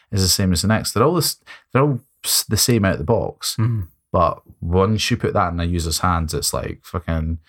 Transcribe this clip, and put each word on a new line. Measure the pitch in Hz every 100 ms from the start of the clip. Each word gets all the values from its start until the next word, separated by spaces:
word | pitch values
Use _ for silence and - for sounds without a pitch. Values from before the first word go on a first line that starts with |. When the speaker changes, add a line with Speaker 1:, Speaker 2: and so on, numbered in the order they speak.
| -
Speaker 1:
is | 101
the | 92
same | - 95
as | 87
the | 98
next. | 110 -
They're | 104
all | 143 175
this, | - - - - _
they're | -
all | 147 123 - _
s-, | - -
the | - 107
same | - 117 95
out | -
the |
box. | 87 104 - - - -
Speaker 2:
Mm. | 117 110 87 _ _
Speaker 1:
But | 95 82 - - -
once | 87 92 98 107 -
you | 120
put | -
that | 104 90
in | 85
a |
user's | 85 87 82 -
hands, | 92 85 78
it's | 76 -
like | - - -
fucking, | - 90 - 80 80 82